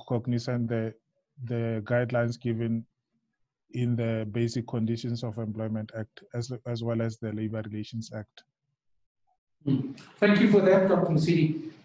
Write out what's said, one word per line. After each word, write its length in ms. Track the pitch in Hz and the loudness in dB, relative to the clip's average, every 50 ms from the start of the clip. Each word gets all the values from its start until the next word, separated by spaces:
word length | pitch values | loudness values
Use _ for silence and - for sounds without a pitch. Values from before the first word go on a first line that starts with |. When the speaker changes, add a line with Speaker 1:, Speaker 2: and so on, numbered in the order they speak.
| - - | -6 -4
Speaker 1:
cognizance 640 | 127 117 113 123 120 117 117 143 123 120 117 113 | -4 -2 -2 -2 -2 -2 -2 -2 -2 -2 -2 -2
the, 240 | 120 113 110 113 110 - _ _ _ _ _ _ _ - 123 | -2 -2 -2 -4 -6 -10 _ _ _ _ _ _ _ -14 -8
the 380 | 117 120 117 117 113 113 110 104 | -6 -4 -4 -2 -2 -2 -4 -2
guidelines 560 | - 123 120 123 117 123 120 120 117 117 - | 0 0 0 0 0 0 0 0 0 -2 -4
given 460 | - 120 113 113 117 113 113 117 113 - _ _ _ _ _ _ _ _ _ _ _ _ _ _ _ _ | -4 -4 -2 -2 -2 -2 -2 -4 -4 -8 _ _ _ _ _ _ _ _ _ _ _ _ _ _ _ _
in 260 | - 127 123 120 120 113 | -4 -2 0 0 0 0
the 280 | 117 113 113 110 110 107 | 0 0 -2 -2 -4 -4
Basic 340 | 104 117 117 117 - 127 113 | -2 -2 -2 0 -2 -4 -6
Conditions 580 | - - 117 113 110 117 110 - 120 120 117 123 | -4 -4 -2 -2 -2 -2 -2 -4 -6 -6 -6 -6
of 140 | 117 104 117 | -6 -6 -6
Employment 520 | 113 107 104 110 110 107 110 110 107 - - 110 | -6 -6 -6 -6 -4 -4 -4 -6 -6 -8 -8 -10
Act, 260 | 110 - _ - - - - | -10 -10 _ -18 -18 -10 -8
as, 160 | 120 117 123 127 117 - | -8 -8 -6 -10 -10 -8
as 180 | 120 120 113 117 | -8 -6 -4 -4
well 160 | 117 117 113 | -2 -2 -2
as 160 | 117 113 107 - | -2 -2 -4 -6
the 160 | 117 110 104 | -6 -6 -6
Labor 280 | 107 110 107 110 110 107 107 | -4 -4 -4 -6 -6 -8 -8
Relations 420 | 107 107 107 - - 113 110 - - | -8 -10 -10 -8 -10 -10 -10 -10 -12
Act. 280 | 110 104 - _ - - _ _ _ _ _ _ _ _ _ _ _ _ _ _ _ _ _ _ _ _ _ _ _ 147 | -12 -14 -14 _ -20 -20 _ _ _ _ _ _ _ _ _ _ _ _ _ _ _ _ _ _ _ _ _ _ _ -2
Speaker 2:
Hmm. 260 | 139 135 123 - - - - - - - - | 0 0 0 0 -4 -10 -14 -18 -20 -2 2
Thank 200 | 208 202 - - | 4 6 6 6
you 100 | 208 - | 6 8
for 120 | 202 196 | 8 8
that, 260 | 185 185 190 190 190 - | 8 8 6 6 6 4
Doctor 240 | 175 - 165 165 | 4 4 4 2
Mosidi. 580 | 156 143 - 170 170 156 156 - - - - - - - - | 2 2 4 4 4 4 4 2 2 -2 -6 -10 -14 -18 -20